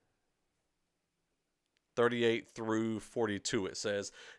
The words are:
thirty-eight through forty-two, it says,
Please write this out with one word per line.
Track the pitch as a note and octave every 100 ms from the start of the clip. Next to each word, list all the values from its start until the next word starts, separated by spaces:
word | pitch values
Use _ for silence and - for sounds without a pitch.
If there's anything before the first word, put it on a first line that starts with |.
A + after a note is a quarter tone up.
| _ _ _ _ _ _ _ _ _ _ _ _ _ _ _ _ _ _ _
thirty-eight | - A#2+ A#2+ A#2 A2+ -
through | - A2 A2 A2+ A2
forty-two, | - B2+ A2 G2 - A#2+ F#2
it | -
says, | G#2+ G2+ F#2+ - -